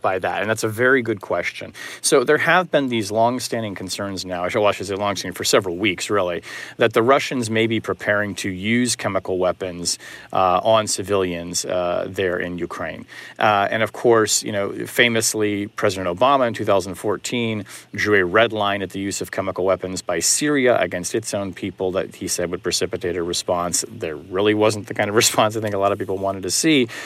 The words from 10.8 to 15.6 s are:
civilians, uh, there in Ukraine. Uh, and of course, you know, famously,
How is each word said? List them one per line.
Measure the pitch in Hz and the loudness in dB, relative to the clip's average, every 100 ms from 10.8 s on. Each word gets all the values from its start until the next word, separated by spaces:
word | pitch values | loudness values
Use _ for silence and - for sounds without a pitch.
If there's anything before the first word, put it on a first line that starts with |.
| 107 | 4
civilians, | - 95 101 92 85 87 87 - | -4 0 0 0 -2 -6 -6 -2
uh, | 90 87 90 90 | -2 0 -2 -4
there | 98 95 90 87 | -2 -2 0 -4
in | 90 | -6
Ukraine. | 85 - 82 82 - - - - | -8 -8 -10 -10 -14 -18 -12 0
Uh, | 110 101 101 | 2 4 2
and | 113 | 0
of | 110 | -2
course, | - 123 113 107 - - | 0 4 4 4 0 -2
you | 101 | -4
know, | 101 113 113 - | -4 -6 -6 2
famously, | 120 113 - 110 107 101 | 2 2 0 0 0 0